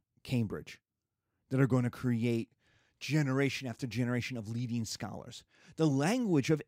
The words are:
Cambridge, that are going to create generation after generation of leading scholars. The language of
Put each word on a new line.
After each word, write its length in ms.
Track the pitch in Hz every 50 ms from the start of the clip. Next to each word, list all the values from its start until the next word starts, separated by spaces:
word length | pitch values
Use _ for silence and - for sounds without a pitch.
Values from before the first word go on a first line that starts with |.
| _ _ _ _ -
Cambridge, 560 | - 131 120 110 92 90 76 - - - - _ _ _ _ _ _ _ _ _ _ _ _ _ -
that 100 | 135 131
are 60 | 139
going 180 | 120 131 127 123
to 60 | 120
create 580 | - - - 127 120 113 117 120 117 117 110 - _ _ _ _ _ _ _ _ _ -
generation 720 | - 127 143 156 147 131 131 135 139 135 - - 135 123
after 180 | 110 - 143
generation 500 | 120 98 120 123 120 123 120 - - 127
of 120 | 117 101 107
leading 360 | 113 120 123 113 120 120 110
scholars. 600 | - - - 95 98 - 90 - - - - - _ _ _ - - -
The 100 | - 160
language 640 | 156 135 135 143 175 240 262 240 196 165 143 117 -
of 100 | 160 147 -